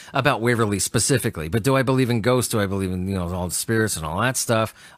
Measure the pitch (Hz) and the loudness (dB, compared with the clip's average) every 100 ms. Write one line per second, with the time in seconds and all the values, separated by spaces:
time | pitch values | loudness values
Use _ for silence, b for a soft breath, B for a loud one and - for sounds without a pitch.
0 | B 143 139 113 117 117 110 101 - 117 | B -2 0 2 0 2 2 0 0 0
1 | - 135 117 85 80 85 117 135 123 131 | 2 0 0 -4 -4 -2 2 0 2 2
2 | 123 120 113 127 110 113 98 98 95 92 | 2 2 2 2 2 0 0 0 -2 -2
3 | 92 95 87 90 90 - - 113 110 85 | -2 -2 -2 -4 -4 -4 0 2 2 0
4 | 78 85 120 127 - 113 110 - B | -4 0 0 0 0 2 2 -4 B